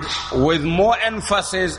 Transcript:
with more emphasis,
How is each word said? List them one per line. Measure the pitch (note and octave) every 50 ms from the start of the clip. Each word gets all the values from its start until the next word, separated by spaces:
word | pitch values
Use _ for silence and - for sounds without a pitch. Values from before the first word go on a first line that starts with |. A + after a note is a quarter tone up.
| C#3+ - - - - - - C3 C3
with | D#3 E3+ D#3 C#3+
more | E3 E3+ F3+ G3+ A3+ A#3 F#3+
emphasis, | G#3+ A3+ A3 G#3 - - G3+ G3 - - G3 F#3 F#3 E3+ -